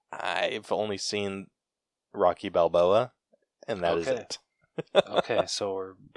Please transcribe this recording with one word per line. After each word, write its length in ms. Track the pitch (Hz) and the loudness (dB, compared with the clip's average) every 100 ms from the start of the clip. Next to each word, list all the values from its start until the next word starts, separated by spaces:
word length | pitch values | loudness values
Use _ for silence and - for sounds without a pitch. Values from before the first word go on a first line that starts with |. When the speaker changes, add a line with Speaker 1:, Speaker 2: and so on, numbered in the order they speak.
| - | -16
Speaker 1:
I've 600 | - - 87 85 110 - | -8 -4 -2 -2 -4 -4
only 260 | 92 107 98 | -2 -2 -4
seen 540 | - 104 101 98 95 _ _ _ _ _ _ | -4 -4 -4 -6 -12 _ _ _ _ _ _
Rocky 360 | 104 90 87 98 | 2 2 2 0
Balboa, 640 | 90 85 87 87 107 123 _ _ _ _ _ - | 2 4 6 6 4 2 _ _ _ _ _ -8
and 160 | 101 | -2
that 140 | 87 85 | 0 0
is 80 | 82 | 0
Speaker 2:
Okay. 140 | 123 | -4
Speaker 1:
it. 160 | - - _ _ _ - | -6 -16 _ _ _ -12
<laughs> 180 | - - | 0 2
Speaker 2:
Okay, 500 | - - - 107 92 | 2 -2 0 -2 -2
so 280 | - 101 95 | -4 -4 -4
we're, 180 | 95 95 101 | -8 -14 -20